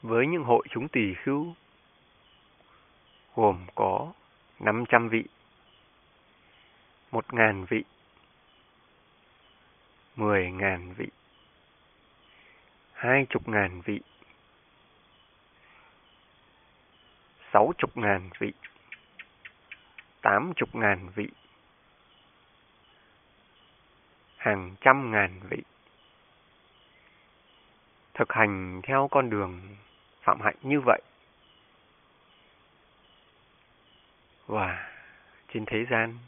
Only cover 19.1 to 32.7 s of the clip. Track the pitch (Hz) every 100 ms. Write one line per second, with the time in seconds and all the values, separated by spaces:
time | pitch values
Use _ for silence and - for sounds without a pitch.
19.1 | - - _ - _ _ - _ - -
20.1 | _ 101 98 165 170 117 110 110 95 92
21.1 | 95 104 - _ _ _ _ _ _ _
22.1 | _ _ _ _ _ _ _ _ _ _
23.1 | _ _ _ _ _ _ _ _ _ _
24.1 | _ _ - 110 98 90 98 135 135 127
25.1 | 110 95 92 92 110 - _ _ _ _
26.1 | _ _ _ _ _ _ _ _ _ _
27.1 | _ _ _ _ _ _ _ _ _ _
28.1 | - 123 117 110 95 92 90 92 135 139
29.1 | 143 127 107 95 90 95 101 - _ _
30.1 | _ - - 104 - 131 143 127 - -
31.1 | _ _ _ _ _ _ _ _ _ _
32.1 | _ _ _ _ _ _